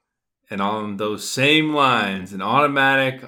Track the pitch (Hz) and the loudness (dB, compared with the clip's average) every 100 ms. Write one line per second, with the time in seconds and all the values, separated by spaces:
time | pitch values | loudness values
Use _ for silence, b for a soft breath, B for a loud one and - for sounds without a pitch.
0 | _ _ _ _ _ 101 98 107 104 101 | _ _ _ _ _ -4 -2 -2 -6 -6
1 | 107 107 - - 139 156 156 151 135 120 | -4 -6 -6 -2 2 2 2 2 2 2
2 | 101 95 90 95 98 127 147 139 135 135 | 0 -4 -8 -8 0 2 2 2 2 2
3 | 135 127 | 0 -4